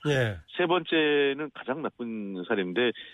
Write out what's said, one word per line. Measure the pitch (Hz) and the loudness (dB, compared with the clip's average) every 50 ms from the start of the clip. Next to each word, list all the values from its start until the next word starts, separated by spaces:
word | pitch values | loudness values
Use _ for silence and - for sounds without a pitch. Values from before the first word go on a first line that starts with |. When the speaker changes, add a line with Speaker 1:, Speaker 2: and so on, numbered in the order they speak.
| - | 0
Speaker 1:
예. | 147 143 131 120 110 98 82 - - - | 0 2 2 2 0 -2 -6 -10 -6 -2
Speaker 2:
세 | - 175 | 0 2
번째는 | 165 175 180 160 - 170 160 151 147 147 143 143 139 135 143 156 139 - | 2 2 2 0 2 2 2 4 4 4 4 4 2 0 -2 -4 -8 -10
가장 | - - 117 135 160 | -8 -6 -4 -4 -2
나쁜 | 135 107 - - 120 117 113 107 101 98 95 90 87 | -4 -6 -6 -6 -8 -6 -6 -6 -6 -6 -6 -4 -2
사례인데 | - 113 101 92 90 90 117 123 120 - - - - | -2 0 0 0 0 0 2 2 2 0 -2 -8 -18